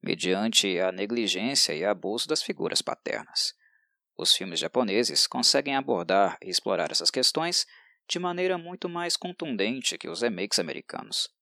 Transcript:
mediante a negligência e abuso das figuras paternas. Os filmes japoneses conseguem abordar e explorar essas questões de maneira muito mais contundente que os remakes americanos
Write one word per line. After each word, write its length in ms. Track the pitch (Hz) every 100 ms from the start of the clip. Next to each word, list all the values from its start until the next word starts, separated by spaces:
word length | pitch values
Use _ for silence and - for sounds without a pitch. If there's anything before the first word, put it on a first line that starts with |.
mediante 760 | - 92 90 92 110 110 101 87
a 120 | 92
negligência 800 | 92 104 120 107 92 110 139 -
e 100 | 78
abuso 440 | 92 98 92 113 -
das 160 | 156
figuras 380 | - - - -
paternas. 760 | - - - - - - - - _ _ _ _ _ _
Os 140 | - -
filmes 240 | 98 85
japoneses 680 | - - 120 98 120 - -
conseguem 500 | 127 120 143 139 135
abordar 600 | 135 113 - 95 98 -
e 40 | -
explorar 440 | 90 - 92 80
essas 180 | - -
questões 560 | - 127 - 165 175 - - _ _ _
de 120 | 180
maneira 360 | 180 175 185 180
muito 320 | 170 180 180
mais 300 | 170 175 -
contundente 800 | 190 180 156 113 98 131 120 -
que 100 | -
os 140 | 85
remakes 380 | 120 92 101 -
americanos 680 | 80 73 - - - - - _